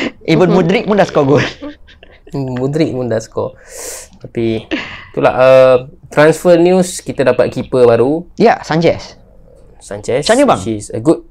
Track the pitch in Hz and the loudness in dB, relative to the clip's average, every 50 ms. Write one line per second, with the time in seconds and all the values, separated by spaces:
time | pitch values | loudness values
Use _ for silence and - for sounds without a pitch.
0 | 262 - - - - - 160 - 226 - 170 185 175 160 190 247 - 175 214 202 | -8 -8 -10 -8 -4 0 2 2 2 4 2 2 2 2 0 -2 0 0 0 0
1 | 175 - - 165 147 135 147 127 - - - - - 294 - - - - - _ | 0 0 0 0 2 2 2 0 0 -2 -8 -12 -16 -18 -18 -18 -20 -20 -20 _
2 | - - - _ _ - - 143 135 131 127 123 127 135 143 160 160 135 127 127 | -20 -20 -20 _ _ -12 -10 -8 -8 -6 -6 -4 -4 -4 -2 -2 -2 -2 -2 -4
3 | 127 120 110 104 - - - - 101 - - - - - - - - - - - | -4 -4 -4 -4 -6 -6 -8 -8 -8 -8 -10 -14 -20 -20 -18 -16 -14 -14 -14 -16
4 | - - - - - - - 120 117 113 113 113 - - - 254 - - - - | -18 -20 -20 -20 -20 -12 -6 -4 -4 -2 -4 -4 -6 -8 -8 -10 -10 -12 -16 -18
5 | - - - 139 135 127 - - 127 131 131 131 131 131 127 127 131 143 - - | -20 -12 -4 -2 -2 0 2 2 4 6 6 6 6 6 4 2 0 -6 -18 -20
6 | - - - - 151 160 160 160 - 180 175 165 170 180 185 185 180 185 - - | -20 -6 0 2 2 2 2 2 2 2 4 4 4 2 2 2 0 -2 -6 -10
7 | - - 131 - 135 127 123 - - - 117 127 120 - - 131 123 117 117 113 | -10 -8 -6 -2 0 0 2 2 0 -2 -4 -6 -6 -4 0 2 4 4 4 2
8 | 117 135 151 165 180 - - - 185 226 170 - - - 156 165 170 - - - | 2 0 -2 -4 -8 -8 -4 0 2 2 2 0 -4 -4 -2 0 2 0 0 -2
9 | - - - - _ _ _ - - - - - - - - - - - 98 104 | -6 -16 -20 -20 _ _ _ -20 -20 -20 -20 -20 -20 -20 -20 -20 -16 -14 -14 -10
10 | 107 - 113 131 147 - 220 254 294 240 165 107 92 113 110 104 104 - - 120 | -6 -4 -4 -2 -2 0 0 2 2 2 0 0 -4 -6 -8 -8 -8 -10 -10 -2
11 | 110 143 - - - - | 0 0 0 0 -4 -12